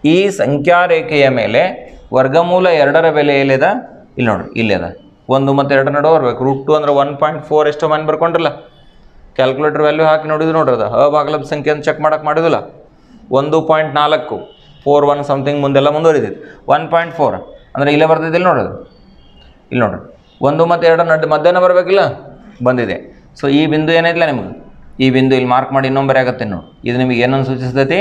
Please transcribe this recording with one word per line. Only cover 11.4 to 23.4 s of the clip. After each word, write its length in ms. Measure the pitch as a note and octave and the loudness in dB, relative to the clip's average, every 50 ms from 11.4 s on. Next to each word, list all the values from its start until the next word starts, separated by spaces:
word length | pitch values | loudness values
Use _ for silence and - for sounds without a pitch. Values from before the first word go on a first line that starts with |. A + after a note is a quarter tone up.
| C#3 - D#3+ | -6 -6 -8
ಸಂಖ್ಯೆ 200 | D3+ C#3 D3+ D3+ | -4 -2 -2 -4
ಅಂತ 100 | D3 D3 D#3+ | -2 -2 -4
ಚೆಕ್ 120 | D3+ D3+ D3+ | -4 -2 -2
ಮಾಡಕ್ಕೆ 220 | D#3 D#3 D3+ D3+ D3+ | -2 -2 -2 -2 -2
ಮಾಡಿದಿಲ್ಲ. 300 | D3+ D#3+ E3 E3 C#3+ G#2 G2 - - - - - _ _ _ _ - - - - B2+ C3+ | -2 0 0 0 0 -2 -4 -8 -18 -20 -20 -20 _ _ _ _ -20 -20 -12 -2 -2 -2
ಒಂದು 180 | C#3 D3+ D#3 D#3+ D#3+ D#3 | 0 2 0 -2 2 2
ಪಾಯಿಂಟ್ 220 | D#3 D#3 D#3 D3+ C#3 D3 | 0 0 0 -2 0 0
ನಾಲ್ಕು, 360 | D3 D3 D#3 C#3+ - - A2+ F2+ - - - _ - - - - - | 0 2 0 -2 -2 -6 -10 -10 -12 -14 -20 _ -20 -20 -20 -8 -2
ಫೋರ್ 220 | C#3 C#3+ D3 D3 C#3+ D3 | 2 2 4 4 2 0
ಒನ್ 100 | C#3+ C#3+ C#3+ | 0 -2 -4
ಸಮಥಿಂಗ್ 300 | C#3+ C#3 C3+ C#3+ D3 C#3+ C#3+ | -4 -2 -2 -2 -2 -2 -2
ಮುಂದೆಲ್ಲ 260 | C#3 C#3 C#3 C#3 D3 D3 | 0 2 2 2 2 0
ಮುಂದುವರಿದಿದೆ. 340 | D3+ D#3+ E3 D#3 C#3 A2+ G2+ F#2+ - - - - - _ - C3+ | 2 2 2 2 2 0 -2 -8 -12 -16 -20 -20 -18 _ 0 0
ಒನ್ 100 | D3+ D#3+ D3+ E3+ | 0 0 0 -2
ಪಾಯಿಂಟ್ 220 | E3+ E3+ E3+ C#3 - | -2 -2 -2 -4 -2
ಫೋರ್ 160 | D3 - - - - - - - - - _ | -2 -2 -2 -4 -10 -14 -20 -20 -20 -14 _
ಅಂದ್ರೆ 140 | - C#3 C#3+ D3 | -2 0 0 2
ಇಲ್ಲೇ 120 | D3 D#3 D#3+ D#3+ | 2 4 4 2
ಬರ್ತಿದ್ದಿಲ್ಲ 340 | D#3+ D#3 E3 D#3+ F3 F3+ F#3 | 0 0 -2 -2 0 2 2
ನೋಡೋದು, 240 | D#3+ C3 G2+ F#2 - - - - - _ - - - - - - - - - - - _ _ _ - | 0 0 -2 -4 -8 -12 -16 -20 -20 _ -20 -20 -20 -20 -20 -20 -20 -20 -20 -20 -20 _ _ _ -2
ಇಲ್ಲಿ 100 | B2 A#2+ | -2 -2
ನೋಡ್ರಿ, 160 | G2+ F2+ E2 - - - - _ _ _ _ - C3+ | -2 -2 -6 -14 -18 -20 -20 _ _ _ _ -2 -2
ಒಂದು 140 | D3+ D#3+ E3 E3+ F3 | 2 2 2 2 2
ಮತ್ತು 120 | E3+ E3+ E3 | 2 4 2
ಎರಡರ 160 | E3 E3 E3+ E3 D#3+ | 4 4 2 2 2
ನಡು 140 | D#3 D#3 D3+ D#3 | 0 2 0 0
ಮಧ್ಯಾಹ್ನ 280 | D3 D3+ F3 F3 F3+ F3+ | 2 2 2 2 4 2
ಬರಬೇಕಿಲ್ಲ, 380 | F#3 F3+ F3+ F3+ F3+ F#3+ G3 F3+ D3+ B2+ - - - - - - - - - A#2+ B2 | 4 4 2 2 2 0 0 0 0 -4 -8 -16 -20 -20 -20 -20 -20 -14 -4 -2 0
ಬಂದಿದೆ. 300 | B2+ B2 A#2 G2 F2 E2 - - - - - - - - | 0 0 -2 -4 -4 -8 -10 -16 -20 -20 -20 -20 -14 -6